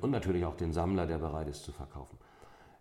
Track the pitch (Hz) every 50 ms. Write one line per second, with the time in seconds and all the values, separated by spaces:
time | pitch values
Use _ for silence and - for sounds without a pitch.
0 | - 131 139 113 - 95 90 87 87 80 - - 87 82 78 85 85 90 98 92
1 | 87 78 82 78 80 78 71 78 78 73 71 - - - 71 - 76 71 - -
2 | 64 - - - - - - - - - - - - - - -